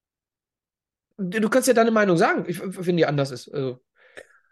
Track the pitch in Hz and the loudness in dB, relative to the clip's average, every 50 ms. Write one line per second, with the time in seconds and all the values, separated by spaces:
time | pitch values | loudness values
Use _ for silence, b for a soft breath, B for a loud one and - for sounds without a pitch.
0 | _ _ _ _ _ _ _ _ _ _ _ _ _ _ _ _ _ _ _ _ | _ _ _ _ _ _ _ _ _ _ _ _ _ _ _ _ _ _ _ _
1 | _ _ _ - 202 175 185 220 208 220 220 262 254 262 240 226 226 233 226 220 | _ _ _ -8 -6 -4 -2 0 -2 0 0 0 0 2 4 4 4 4 4 4
2 | 208 196 175 165 202 285 359 285 - - 170 175 - 196 180 - 175 170 180 170 | 4 4 4 4 4 2 0 -2 -4 -6 -8 -8 -10 -10 -10 -6 -4 -2 0 2
3 | 160 147 147 143 139 135 131 120 - - - 147 135 131 123 - _ _ B B | 2 2 2 0 -2 -2 -4 -10 -14 -10 -8 -6 -6 -6 -6 -10 _ _ B B
4 | B B B B B B B B B B | B B B B B B B B B B